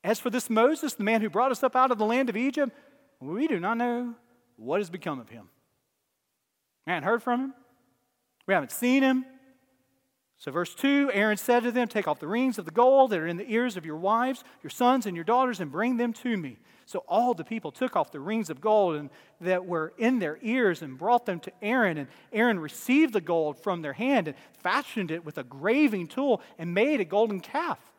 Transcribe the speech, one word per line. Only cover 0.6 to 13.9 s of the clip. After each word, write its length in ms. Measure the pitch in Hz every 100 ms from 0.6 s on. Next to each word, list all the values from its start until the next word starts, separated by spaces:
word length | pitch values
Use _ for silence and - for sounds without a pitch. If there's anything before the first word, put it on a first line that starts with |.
| 240 311 294 -
the 100 | 202
man 160 | 226
who 80 | 214
brought 220 | 175 254
us 120 | 247
up 140 | 262 254
out 140 | 262
of 60 | 233
the 80 | 214
land 220 | 240 262
of 80 | 208
Egypt, 400 | 254 277 269 - _ _ _ _
we 260 | 135 190 311
do 140 | 214
not 160 | 180 226
know 360 | 240 240 247 226 _ _ _ _
what 240 | 110 170
has 80 | 190
become 320 | 175 170 139
of 80 | 113
him." 180 | 117 95 _ _ _ _ _ _ _ _ _ _ _ _ _ -
We 60 |
haven't 160 | 175 151
heard 160 | 233
from 160 | 254 240
him. 140 | 269 - _ _ _ _ _ _ _ _ -
We 80 |
haven't 200 | 190 135
seen 300 | - 247 269
him. 200 | 262 262 254 - _ _ _ _ _ _ _ _ _ _
So 120 | -
verse 220 | 139 175
two, 380 | - 269 285 277
Aaron 220 | 202 214 208
said 280 | - 240
to 80 | 233
them, 180 | 240 240
"Take 180 | 214 185
off 120 | 147
the 80 | 151
rings 300 | 220 262 220
of 60 |
the 80 | 160
gold 400 | 160 254 269 262
that 80 | 190
are 80 | 160
in 80 | 170
the 160 | 180
ears 240 | 220 247 185
of 100 |
your 120 | 160